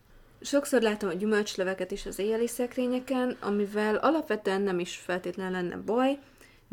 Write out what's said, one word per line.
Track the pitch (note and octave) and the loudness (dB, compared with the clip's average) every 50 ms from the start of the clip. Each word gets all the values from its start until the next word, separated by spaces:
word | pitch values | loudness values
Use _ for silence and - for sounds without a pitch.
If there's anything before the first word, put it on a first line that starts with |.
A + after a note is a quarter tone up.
| _ - - - - - - - | _ -20 -20 -20 -20 -20 -20 -14
Sokszor | - - - C#4+ C#4 - - A#3+ | -4 2 2 2 2 4 4 4
látom | A3 G#3+ G#3 G#3 G#3 F#3+ | 4 4 2 2 -2 -2
a | E3 | -2
gyümölcsleveket | F#3 G#3 G#3+ G#3+ G#3 G#3 G#3 - - F#3 F#3 F#3+ F#3 F#3 F#3 | 0 2 2 4 2 2 0 -2 -2 -2 -2 0 -4 -4 -6
is | G3+ G3 - | -6 -8 -8
az | - - - | -8 -4 -2
éjjeli | G3 G#3+ A3 A3+ A#3 | 0 0 2 2 0
szekrényeken, | A#3 - - B3 B3 - - B3+ B3 B3+ B3+ B3+ - C4+ B3+ B3+ B3+ - - | 0 0 -2 -4 -2 -2 -2 0 0 0 -2 0 0 0 0 0 0 -2 -4
amivel | - G3+ G3+ G#3 G#3 G3 G#3 G#3 G#3+ G#3+ G#3+ | -2 0 0 0 0 0 0 0 2 2 2
alapvetően | - - C4 D#4+ D#4 D4+ - G#3+ G#3+ - G3+ F#3+ G3 | 2 4 2 2 2 0 -2 -2 -2 0 0 0 2
nem | G3+ G3 F#3 F3 | 0 0 0 0
is | F3 F3 - | -2 -4 -8
feltétlenül | - - - F3 F3+ F3+ F3+ F3+ - F#3+ F#3 | -10 -4 -4 -4 -2 -2 -6 -6 -4 -4 -4
lenne | F#3 F#3 F3+ F3 - | -2 -2 -4 -4 -6
baj, | F#3 F#3+ F#3+ G#3+ B3 C4 C4+ C#4+ C#4 - - - - - - - - _ - | -6 -4 0 2 2 4 2 2 0 -6 -18 -20 -20 -20 -20 -20 -20 _ -10